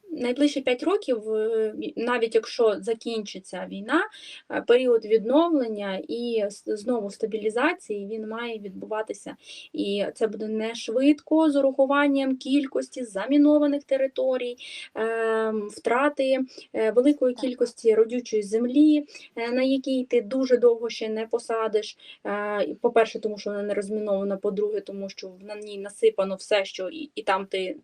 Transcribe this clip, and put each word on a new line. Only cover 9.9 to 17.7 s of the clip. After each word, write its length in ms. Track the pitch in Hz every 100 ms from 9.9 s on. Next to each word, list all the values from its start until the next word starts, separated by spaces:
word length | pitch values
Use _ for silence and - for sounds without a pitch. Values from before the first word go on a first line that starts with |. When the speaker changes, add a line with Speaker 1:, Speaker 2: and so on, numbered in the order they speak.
| 202 196 -
Speaker 1:
це 120 | 226
буде 200 | 202 214
не 280 | 220 220 233
швидко, 760 | - 226 269 294 - 311 320
з 40 | 285
урахуванням 840 | 269 262 269 277 294 277 269 262
кількості 680 | - 277 269 - 269 -
замінованих 800 | 240 190 220 294 294 302 294 285
територій, 760 | - 269 269 - 262 254 247 247 - - - -
ем, 720 | 226 226 226 220 220 220 208
втрати, 720 | - - 233 294 294 269 262 262 - -
е, 180 | - 220
великої 420 | 214 262 294 254 247
Speaker 2:
Так. 60 |
Speaker 1:
кількості 540 | 269 247 240